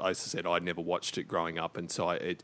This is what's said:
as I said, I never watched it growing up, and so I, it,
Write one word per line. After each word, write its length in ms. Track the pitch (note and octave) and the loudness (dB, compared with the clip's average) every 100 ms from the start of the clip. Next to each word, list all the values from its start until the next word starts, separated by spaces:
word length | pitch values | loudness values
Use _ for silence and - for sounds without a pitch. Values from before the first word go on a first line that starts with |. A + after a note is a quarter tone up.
| F#2 | 2
as 0 | |
I 80 | |
said, 340 | F2+ - E2 F2 | 0 -2 -2 2
I 120 | F2 | 2
never 200 | F2 E2+ | 2 -2
watched 380 | E2+ F2 - - | 0 0 0 -4
it 60 | - | 0
growing 320 | F2 E2 E2 | 0 0 0
up, 160 | E2 - | -2 -4
and 160 | F2 | -4
so 160 | - F2 | 0 2
I, 80 | F2 | 2
it, 240 | F2 E2+ | 0 -2